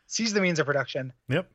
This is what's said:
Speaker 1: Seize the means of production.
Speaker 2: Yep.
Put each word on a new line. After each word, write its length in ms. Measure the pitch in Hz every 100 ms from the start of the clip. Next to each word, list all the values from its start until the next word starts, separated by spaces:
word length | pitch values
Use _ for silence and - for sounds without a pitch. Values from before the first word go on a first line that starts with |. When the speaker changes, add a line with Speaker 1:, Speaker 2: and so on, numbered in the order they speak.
| -
Speaker 1:
Seize 260 | - 226
the 80 | 202
means 160 | 185 160
of 80 | 143
production. 480 | 139 131 143 131 - -
Speaker 2:
Yep. 180 | 143 185